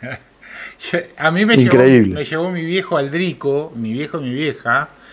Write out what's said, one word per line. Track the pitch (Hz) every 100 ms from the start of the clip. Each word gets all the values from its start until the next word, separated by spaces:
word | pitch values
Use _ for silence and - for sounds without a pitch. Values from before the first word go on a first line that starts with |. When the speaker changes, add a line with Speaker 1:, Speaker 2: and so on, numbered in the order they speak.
| 127 131 _ _ - - - - -
Speaker 1:
Yo, | 175 - -
a | 156
mí | 170 214
me |
Speaker 2:
Increíble. | 220 123 127 127 127 101
Speaker 1:
llevó, | 90
me |
llevó | - 160 180
mi | 175
viejo | 165 185 185 156
Aldrico, | 139 160 185 131 139 139 160 117
mi | 113
viejo | 117 147 165
y |
mi | 127
vieja, | 127 156 - 120 127 151 _ -